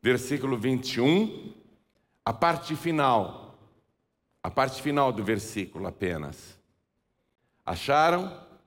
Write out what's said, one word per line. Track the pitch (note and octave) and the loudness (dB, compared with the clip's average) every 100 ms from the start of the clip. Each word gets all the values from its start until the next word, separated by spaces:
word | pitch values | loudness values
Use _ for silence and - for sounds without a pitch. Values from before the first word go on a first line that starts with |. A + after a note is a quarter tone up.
versículo | - B2 - C#3+ C3+ B2 | 2 0 0 -4 -2 -2
vinte | A#2+ B2+ - - | 0 -2 -2 2
e | |
um, | B2+ F3+ A3 - - - _ _ _ _ _ _ - | 4 4 2 -4 -16 -18 _ _ _ _ _ _ -6
a | |
parte | A2 E3+ E3 - D#3 | 0 2 2 -4 -4
final. | E3+ D#3 C#3 A#2+ F#2 - - - _ _ _ _ _ _ _ _ | -2 2 4 4 2 -8 -20 -20 _ _ _ _ _ _ _ _
A | - | -6
parte | - C3 C3 | 0 0 0
final | D3+ D3 C#3 | -2 2 2
do | G#2+ | 2
versículo | G#2 A2 G2 G#2 F#2 E2 F#2 | -2 -2 -2 -8 -8 -8 -10
apenas. | - F#2 E2 D2 - - - _ _ _ _ _ _ _ _ _ _ | -4 -4 -4 -8 -14 -20 -20 _ _ _ _ _ _ _ _ _ _
Acharam? | - F2 - C#3+ D#3+ F3 F#3+ - - - | -8 -8 2 4 4 2 -2 -12 -20 -20